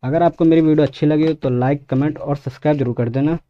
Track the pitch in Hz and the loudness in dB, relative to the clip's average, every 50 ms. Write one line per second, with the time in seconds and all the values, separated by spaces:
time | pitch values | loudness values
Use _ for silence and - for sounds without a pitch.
0 | - 127 143 165 170 170 165 - 170 165 165 165 160 156 156 151 151 139 - - | -4 -2 0 2 2 0 0 2 2 4 4 4 4 4 4 2 2 0 -2 -2
1 | - 151 156 151 156 160 160 156 - 135 127 123 123 127 143 143 - _ 135 131 | 0 0 2 2 0 0 -2 -2 -4 -4 -2 0 0 0 -2 -2 -4 _ -2 0
2 | 139 151 151 - - 147 143 143 - 139 127 - - 151 151 143 139 127 120 - | 0 -2 -2 -6 -6 -6 -6 -6 -6 -12 -12 -4 -2 -2 0 0 -2 -4 -2 -2
3 | 120 117 113 131 139 151 165 165 _ | -4 -4 -2 -2 -2 -2 -2 -4 _